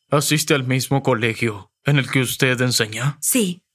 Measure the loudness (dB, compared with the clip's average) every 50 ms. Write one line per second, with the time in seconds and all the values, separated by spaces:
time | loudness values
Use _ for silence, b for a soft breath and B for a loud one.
0 | _ _ 0 0 2 2 0 0 2 2 0 0 2 0 0 -2 0 0 -2 0
1 | 2 2 0 2 0 -2 -2 -2 -2 -4 -4 -6 -12 _ _ _ _ 2 2 2
2 | 2 2 0 0 0 0 0 0 0 0 2 0 0 0 0 0 -2 -2 -4 -4
3 | -4 -4 -4 -2 -4 -2 0 0 0 0 -2 -8 _ _